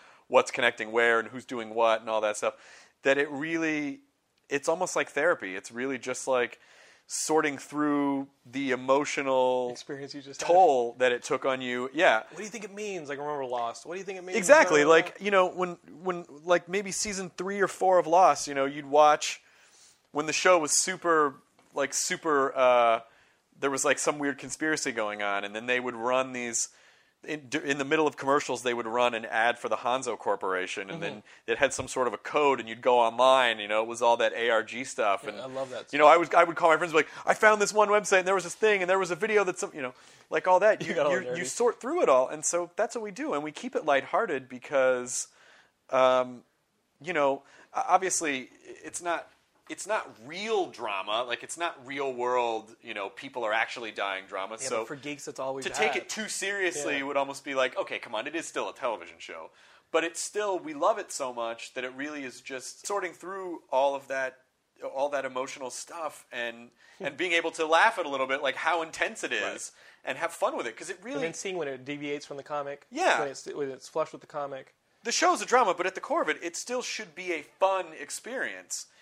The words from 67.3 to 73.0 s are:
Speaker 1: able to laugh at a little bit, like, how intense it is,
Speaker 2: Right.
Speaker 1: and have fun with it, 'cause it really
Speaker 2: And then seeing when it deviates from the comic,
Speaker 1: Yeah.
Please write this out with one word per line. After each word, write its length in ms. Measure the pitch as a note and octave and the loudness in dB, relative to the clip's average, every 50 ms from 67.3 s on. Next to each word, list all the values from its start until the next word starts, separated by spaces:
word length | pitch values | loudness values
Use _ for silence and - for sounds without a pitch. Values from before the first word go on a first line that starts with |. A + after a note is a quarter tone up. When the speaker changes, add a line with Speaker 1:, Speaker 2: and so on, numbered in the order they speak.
| E3+ | 0
Speaker 1:
able 180 | E3+ E3 E3 | 0 0 0
to 140 | D3+ - D#3+ D#3 | -2 -2 0 4
laugh 320 | D#3+ E3 G3 A3+ A3 F#3+ | 6 6 6 6 4 0
at 80 | E3+ D3 | -4 -4
a 20 | |
little 160 | C#3 C3 C3 B2+ | -2 -2 -2 -2
bit, 140 | C3+ C#3+ | -2 -2
like, 140 | D3+ C3 C3 | -2 -2 -4
how 260 | - - D#3+ E3+ E3+ | -2 -2 -2 0 0
intense 420 | D#3+ D#3+ - - E3+ F#3+ A3+ - - | -2 -6 -4 -4 -4 -4 -4 -6 -6
it 80 | C#3+ B2 | -4 -2
is, 100 | A2 G2+ | -2 -2
Speaker 2:
Right. 280 | F#2 - - - - - - - - - _ _ - | -4 -6 -8 -12 -14 -16 -20 -20 -20 -20 _ _ -8
Speaker 1:
and 80 | C3+ C#3+ | -6 -4
have 140 | E3 D#3+ - | -6 -6 -4
fun 240 | - F#3+ A#3 D#4 B3+ | -4 -4 -4 -4 -4
with 80 | C#3+ | -6
it, 100 | A2+ A2 - | -8 -8 -10
'cause 120 | D#3+ E3 | -14 -14
it 80 | F#3+ F3+ F3 | -14 -14 -12
really 120 | A#3 C#4+ C#4+ | -10 -8 -6
Speaker 2:
And 60 | - | -6
then 80 | E3 D#3+ | -6 -8
seeing 220 | - - G3+ F#3 F3 | -8 -10 -8 -6 -6
when 100 | D3+ C#3 | -6 -6
it 180 | C3+ C3 B2+ | -8 -10 -10
deviates 400 | C#3 D3 D3 D3 C#3+ C#3+ D3 - | -10 -10 -8 -6 -6 -8 -8 -8
from 120 | - D3 C#3 | -12 -14 -14
the 60 | C3+ | -10
comic, 440 | - D3+ D3 C#3 C#3+ C#3+ - - _ | -8 -8 -8 -8 -8 -10 -14 -16 _
Speaker 1:
Yeah. 300 | A#3 D4 | -8 -2